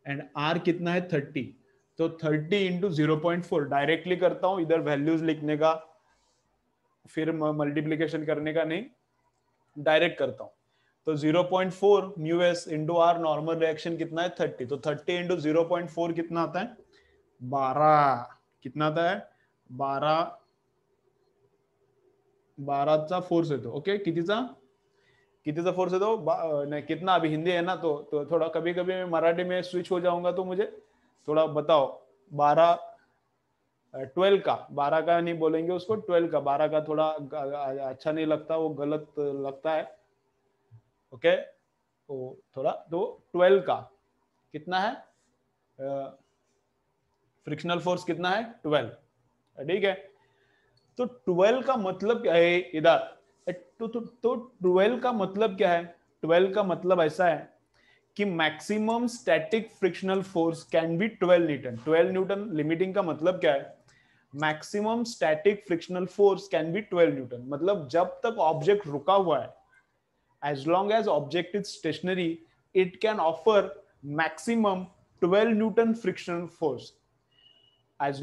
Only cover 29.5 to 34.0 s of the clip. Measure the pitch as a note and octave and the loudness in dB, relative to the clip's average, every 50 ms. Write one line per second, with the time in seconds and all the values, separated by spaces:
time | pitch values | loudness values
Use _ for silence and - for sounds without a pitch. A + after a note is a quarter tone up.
29.5 | F3+ F#3 E3+ F3 F3+ F3+ E3+ - F#3+ F3 F3 F3+ F3 F3 F3 F3+ F3+ F#3 F#3 F#3 | -2 -4 -4 -4 -6 -6 -2 -2 -2 0 2 0 0 0 -2 -2 -2 -2 -4 -2
30.5 | F#3 F#3+ G#3+ - - - - _ _ _ _ _ _ _ _ D3 D3+ D#3 D#3+ D3+ | -2 -4 -4 -4 -6 -14 -20 _ _ _ _ _ _ _ _ 0 2 2 2 2
31.5 | C#3+ D3+ D3 D#3+ D#3+ D3 C3 B2+ - - - _ _ _ _ _ D3 C#3+ D3 D3 | 0 -2 2 4 4 4 4 2 -2 -10 -20 _ _ _ _ _ -2 2 2 4
32.5 | D3+ D#3+ E3 E3+ F3 E3+ - - - _ _ _ _ _ _ _ _ _ _ _ | 6 6 6 6 4 2 -2 -12 -20 _ _ _ _ _ _ _ _ _ _ _
33.5 | _ _ _ _ _ _ _ _ - C3+ | _ _ _ _ _ _ _ _ -12 -12